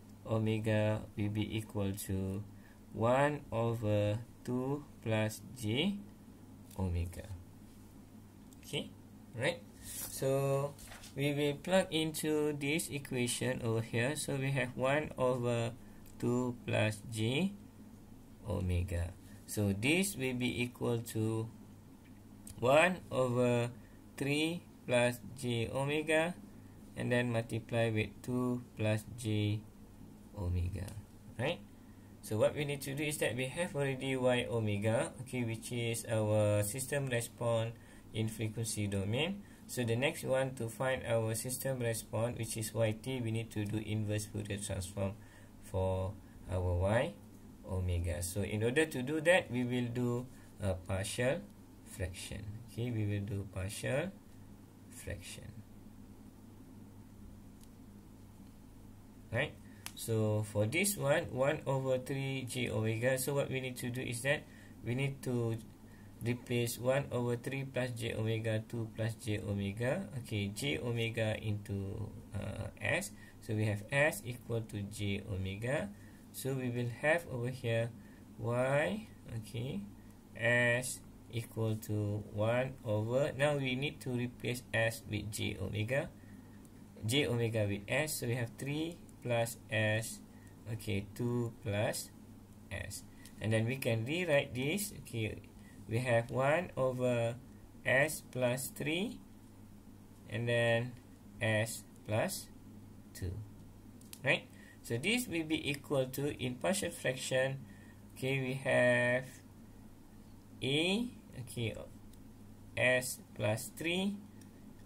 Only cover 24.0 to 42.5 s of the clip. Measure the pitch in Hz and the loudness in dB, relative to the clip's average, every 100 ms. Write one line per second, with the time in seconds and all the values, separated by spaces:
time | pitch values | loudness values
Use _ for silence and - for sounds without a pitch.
24 | - - 139 147 156 175 - - - 123 | -12 -4 0 2 2 0 -8 -12 2 6
25 | 120 123 98 - 123 117 117 135 139 151 | 6 4 -6 -6 0 0 0 0 2 2
26 | 156 156 165 180 - - - - - - | 4 4 4 0 -10 -16 -18 -16 -12 -4
27 | 120 123 123 117 117 113 - 117 117 107 | 2 4 4 2 0 -2 0 2 4 4
28 | 113 - - 123 123 123 123 - 110 107 | 0 -2 -2 2 2 0 -2 0 2 2
29 | - - 110 107 104 107 - - - - | 0 -4 0 2 4 2 -4 -16 -18 -16
30 | - - - - 87 90 87 - - - | -16 -16 -14 -4 0 2 0 -2 -6 -8
31 | - - - - 131 180 - - - - | -12 -14 -12 -4 -2 -2 -8 -18 -18 -18
32 | - - - 107 131 - 143 143 139 135 | -18 -14 -4 2 2 2 -2 -2 -2 -2
33 | 151 147 151 120 131 147 180 151 139 131 | 0 2 2 2 -2 0 -2 2 0 0
34 | 135 131 127 123 - 117 107 101 107 113 | 0 2 4 4 4 2 2 2 4 4
35 | 165 - 120 127 117 113 - 123 117 113 | 2 -4 -6 -2 0 -2 -4 -2 0 0
36 | - 110 107 107 104 104 104 135 - 143 | 2 2 4 6 6 6 4 0 0 0
37 | 135 120 117 - 120 117 113 117 - - | 2 2 0 -2 2 2 2 -4 -14 -18
38 | - 113 110 107 110 107 113 - 101 101 | -6 0 0 0 -2 0 -2 0 0 2
39 | 98 117 165 202 - - - - 117 117 | 2 2 2 -2 -8 -16 -8 -2 2 4
40 | 143 165 127 131 135 135 113 110 131 131 | 2 0 2 2 2 0 -4 0 0 0
41 | - 117 110 113 127 127 135 131 117 113 | 2 2 2 0 -2 -2 -2 0 0 0
42 | - 110 120 120 113 | -2 0 0 0 -4